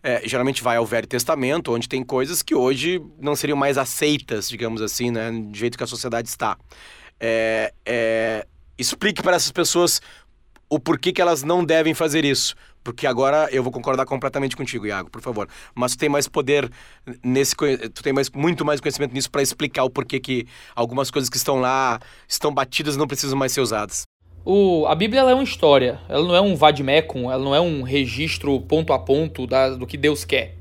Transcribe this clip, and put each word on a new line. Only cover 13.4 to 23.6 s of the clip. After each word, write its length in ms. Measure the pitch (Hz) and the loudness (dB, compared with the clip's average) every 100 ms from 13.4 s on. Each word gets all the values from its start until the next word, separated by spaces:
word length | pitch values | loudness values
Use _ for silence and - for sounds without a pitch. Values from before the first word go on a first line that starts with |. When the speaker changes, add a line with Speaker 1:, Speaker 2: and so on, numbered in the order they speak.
| 156 | 2
Speaker 1:
eu 120 | 131 | 0
vou 80 | 123 | -2
concordar 340 | 127 117 131 135 | -4 -2 -2 -2
completamente 500 | 135 135 139 135 - | -2 -4 -4 -4 -4
contigo, 300 | 131 120 104 | -8 -6 -6
Iago, 240 | 98 92 | -6 -10
por 120 | 113 | -12
favor. 260 | 131 107 98 - - | -8 -6 -8 -12 -16
Mas 200 | - 123 | -4 -4
tu 60 | - | 0
tem 100 | 151 | 0
mais 180 | 143 135 | 0 0
poder 420 | 160 135 143 123 - - - - 123 | -2 2 2 0 -10 -20 -20 -18 -6
nesse 320 | 123 131 135 - | 0 2 0 0
conhe-, 220 | 147 127 113 | 0 0 -4
tu 120 | - | -6
tem 100 | 147 | -2
mais, 160 | 135 135 | 0 -2
muito 360 | 139 156 170 151 | 0 -2 0 0
mais 160 | 147 | 0
conhecimento 320 | 151 135 143 | -2 -4 -4
nisso 160 | 127 123 | -4 -4
pra 120 | 143 | 0
explicar 420 | 139 - 147 - | -2 -2 -4 0
o 60 | 131 | -2
porquê 300 | 127 123 131 | -2 -4 -6
que 280 | 127 127 113 - - - | -4 -6 -6 -16 -12 -4
algumas 360 | 120 127 135 | -2 0 -2
coisas 180 | 147 123 | -2 -2
que 80 | 127 | -2
estão 220 | - 135 | 0 2
lá, 400 | 127 131 131 117 - - - | 2 2 0 -2 -8 -20 -8
estão 260 | - 151 | -2 0
batidas, 440 | 143 131 - 151 139 | 0 -2 -2 -2 -2
não 100 | 147 | -2
precisam 300 | 139 139 135 | -2 -2 0
mais 140 | 131 | 0
ser 100 | 143 | 0